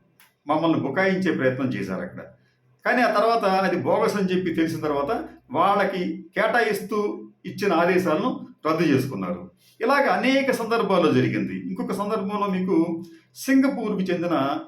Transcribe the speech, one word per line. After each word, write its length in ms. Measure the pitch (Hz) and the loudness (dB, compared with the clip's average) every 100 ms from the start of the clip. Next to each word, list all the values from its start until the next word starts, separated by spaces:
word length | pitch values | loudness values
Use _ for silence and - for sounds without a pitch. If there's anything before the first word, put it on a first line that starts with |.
| _ _ _ _ - | _ _ _ _ -4
మమ్మల్ని 320 | 156 165 139 | 0 2 0
బుకాయించే 560 | 131 156 190 185 180 131 | 0 0 2 2 0 0
ప్రయత్నం 380 | 131 131 131 | 0 0 -2
చేశారు 280 | 98 95 92 | -4 -4 -6
అక్కడ. 200 | 87 - - - _ _ _ _ 208 | -8 -12 -18 -20 _ _ _ _ -2
కానీ 160 | 240 | 2
ఆ 120 | 233 | 2
తర్వాత 300 | 214 220 233 | 2 2 2
అది 340 | 202 190 190 170 | 2 2 2 0
బోగస్ 380 | 127 202 214 208 | 0 2 2 0
అని 220 | 185 185 | 0 0
చెప్పి 160 | 180 | 0
తెలిసిన 260 | 147 160 160 | 0 -2 -2
తర్వాత 460 | 151 143 143 254 320 - - | -2 -2 -2 -4 -6 -16 -6
వాళ్ళకి 760 | 139 185 208 190 185 160 - - - | 0 2 2 0 -2 -4 -6 -8 -2
కేటాయిస్తూ 920 | 220 233 226 196 - 214 208 - - - - | 0 2 0 -2 -4 -2 -2 -6 -14 -16 -14
ఇచ్చిన 280 | 127 202 | -4 0
ఆదేశాలను 760 | 165 175 185 160 156 - - - - 151 | 2 4 2 2 0 -2 -4 -10 -6 -2
రద్దు 160 | 160 | 0
చేసుకున్నారు. 680 | 160 131 - 101 90 92 85 - _ - | 2 2 0 -4 -6 -8 -10 -20 _ -4
ఇలాగ 280 | 233 277 254 | 2 2 4
అనేక 420 | 190 247 269 262 | 2 2 2 2
సందర్భాల్లో 600 | 240 220 226 202 185 156 | 0 0 0 2 4 4
జరిగింది. 480 | 127 - 104 95 95 | 4 2 0 -2 -4
ఇంకొక 320 | - 185 - | -6 -6 -4
సందర్భంలో 560 | 190 202 214 196 208 202 | -4 -2 -2 -2 -2 -2
మీకు 560 | 185 185 165 170 165 - - _ - | -2 2 2 2 -2 -10 -18 _ -8
సింగపూర్కు 640 | - 269 269 - 214 190 | 2 4 4 0 -2 -2
చెందిన 600 | 185 170 175 151 135 147 | -2 -2 0 0 0 -2